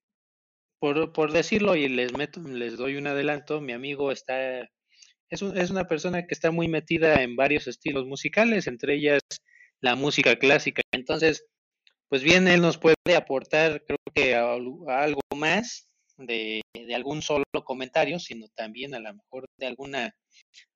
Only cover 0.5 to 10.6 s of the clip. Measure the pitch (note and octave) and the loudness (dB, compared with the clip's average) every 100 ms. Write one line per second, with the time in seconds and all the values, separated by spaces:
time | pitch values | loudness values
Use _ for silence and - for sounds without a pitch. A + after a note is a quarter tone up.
0.5 | _ _ - D3 D3 D#3+ D#3+ D3+ E3 D#3 | _ _ -4 0 0 0 0 2 2 2
1.5 | A3 G3+ E3+ C#3+ B2 B2 B2+ D3 F3+ D#3 | 2 4 4 2 0 -2 -2 -6 -8 -10
2.5 | B2 A#2 A#2 C3+ C#3 C#3+ C#3 D3 D3 C#3+ | -6 -6 -4 -4 -4 -4 -2 -2 -2 -4
3.5 | D3+ C#3+ A#2+ C#3 C#3 C#3 B2 - C3 C3 | -6 -6 -8 -8 -2 -2 -2 -4 -4 -4
4.5 | B2+ A#2 _ _ _ - _ - F3 G3 | -6 -10 _ _ _ -20 _ -12 -8 -4
5.5 | F#3 F3+ F#3+ F3+ D#3 F3+ F3+ F3 C#3+ E3 | -2 -2 -2 -2 -2 -2 -4 -4 -2 0
6.5 | E3 E3 D#3+ D#3 D#3+ D#3+ D3 B2 A#2+ C#3+ | 0 0 -2 -2 2 4 4 2 2 2
7.5 | D3 B2+ A#2 D#3+ C#3 C3 C3+ D3 G#3 A#3 | 2 -2 -8 -4 -4 -4 -6 -2 2 2
8.5 | G#3+ - A#2+ C3+ D3 D3 C#3+ - - _ | 2 -2 -4 -2 0 4 2 0 -14 _
9.5 | _ _ - B2+ B2 C#3+ C#3+ C3+ A#2 C3+ | _ _ -2 0 2 0 4 4 6 6
10.5 | D3+ | 4